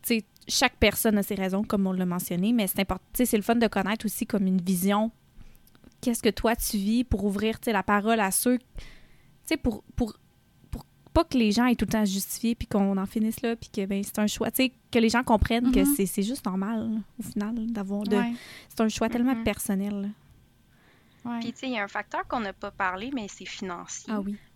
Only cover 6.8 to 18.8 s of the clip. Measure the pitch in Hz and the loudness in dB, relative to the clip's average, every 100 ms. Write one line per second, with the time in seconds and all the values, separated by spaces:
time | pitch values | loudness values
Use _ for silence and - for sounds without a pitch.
6.8 | 196 226 247 214 202 196 220 226 - 208 | 0 0 0 0 0 0 -2 -2 -2 0
7.8 | 190 208 208 226 196 185 247 247 _ - | 2 2 4 2 2 2 2 2 _ -14
8.8 | - - - - _ _ - 320 247 214 | -14 -20 -20 -20 _ _ -6 -2 -2 -4
9.8 | _ - 233 - _ _ _ _ _ - | _ -4 -4 -4 _ _ _ _ _ -14
10.8 | - _ - 311 339 262 220 208 247 240 | -14 _ 0 0 2 4 4 4 4 2
11.8 | 196 226 208 196 - - 226 233 - 208 | 2 2 2 0 -4 -4 -2 -2 -2 0
12.8 | 196 196 190 226 220 226 233 233 - - | 2 0 -2 -2 -2 -2 -4 -4 -6 -6
13.8 | 190 196 202 - 208 - 220 - 262 _ | -2 -2 -2 0 0 0 -4 0 0 _
14.8 | _ 240 226 233 247 220 - 233 247 254 | _ 2 4 2 4 2 4 2 4 4
15.8 | 285 285 196 - 196 277 220 190 196 226 | 4 2 0 0 -2 -2 -4 -4 -2 -4
16.8 | 220 220 196 - 220 - 208 233 220 226 | -4 -4 -6 -12 -8 -6 -4 -4 -4 -6
17.8 | 196 202 208 240 240 240 - - - - | -4 -4 2 2 2 -4 -12 -20 -18 0